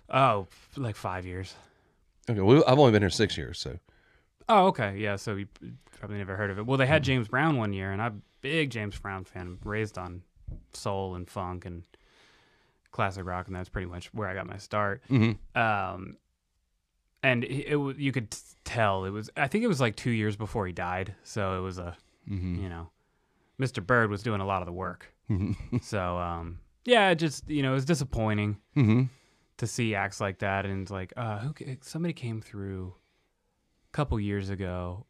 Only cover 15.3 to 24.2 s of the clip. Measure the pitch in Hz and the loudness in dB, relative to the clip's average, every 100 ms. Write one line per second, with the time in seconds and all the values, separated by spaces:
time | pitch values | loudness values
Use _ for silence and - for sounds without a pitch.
15.3 | 107 - - 117 104 92 92 92 - _ | 0 -4 0 0 0 -2 -8 -12 -16 _
16.3 | _ _ _ _ _ _ _ _ _ 135 | _ _ _ _ _ _ _ _ _ 2
17.3 | 120 123 139 139 151 139 135 139 131 107 | 2 2 -4 -2 -2 -2 -2 -2 -2 -4
18.3 | - - - - 117 107 95 95 104 107 | -10 -16 -16 -6 2 2 2 -2 -6 -8
19.3 | - 143 208 233 151 123 104 127 117 107 | -2 0 2 2 2 2 0 -2 0 0
20.3 | 104 107 120 92 87 90 90 95 98 - | -2 -4 -4 -4 -4 -4 -4 -4 -8 -10
21.3 | - 98 95 92 90 87 85 _ _ - | -4 -2 -2 -4 -6 -10 -12 _ _ -8
22.3 | 101 90 87 95 85 82 _ _ _ _ | -4 -2 -4 -4 -8 -12 _ _ _ _
23.3 | _ _ - 135 - 87 123 113 101 | _ _ -4 -4 -2 2 4 4 2